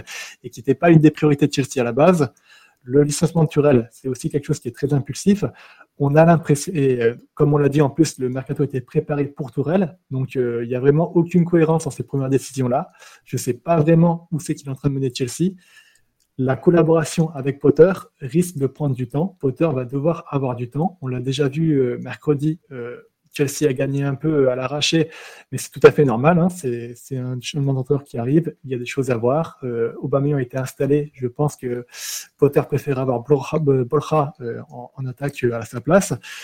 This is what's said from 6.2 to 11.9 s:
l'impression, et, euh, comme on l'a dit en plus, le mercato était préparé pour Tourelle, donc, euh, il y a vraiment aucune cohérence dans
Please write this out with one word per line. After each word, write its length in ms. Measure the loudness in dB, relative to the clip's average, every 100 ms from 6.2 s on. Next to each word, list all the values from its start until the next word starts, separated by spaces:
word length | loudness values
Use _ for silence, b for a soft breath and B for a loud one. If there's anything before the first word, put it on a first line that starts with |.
l'impression, 480 | 6 4 2 -2 -2
et, 280 | 0 0 2
euh, 120 | 0 -2 -6
comme 180 | 0 2
on 60 | 4
l'a 100 | 2
dit 140 | 2
en 80 | 2
plus, 280 | 2 0 -2
le 120 | -6
mercato 340 | -4 -6 -4
était 160 | -4 -4
préparé 460 | -4 -4 -2 -2 -4
pour 260 | -6 -8
Tourelle, 460 | -4 0 0 0 -6 -10
donc, 240 | -6 -4
euh, 300 | -2 -2 -4
il 60 | -4
y 40 |
a 60 | 0
vraiment 340 | 2 2 2
aucune 300 | 2 2 2
cohérence 400 | 2 4 4 2
dans 60 | -2